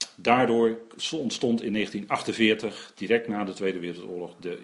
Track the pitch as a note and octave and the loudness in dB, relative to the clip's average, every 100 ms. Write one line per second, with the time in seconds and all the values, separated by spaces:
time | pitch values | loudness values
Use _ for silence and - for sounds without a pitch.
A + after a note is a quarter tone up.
0 | - - A#2 B2+ A#2 A#2 A2+ A2+ - - | -12 -2 4 4 4 4 4 2 -10 -10
1 | - D#3+ A#2 - B2 A2+ A#2 G#2+ G2+ G#2 | -6 -4 -4 -2 0 0 0 -2 -2 -4
2 | G2+ A#2+ - G2+ A2 G#2+ G#2+ - - - | -4 -4 -2 4 4 4 -2 -8 -16 -6
3 | G2 A2+ A#2 G#2 F#2+ F#2 F#2+ F2+ F2 F2 | 2 2 2 -4 -4 -2 -2 -2 -6 -10
4 | F#2+ F2 E2+ - F2 F2 | -10 -10 -10 -10 -10 -8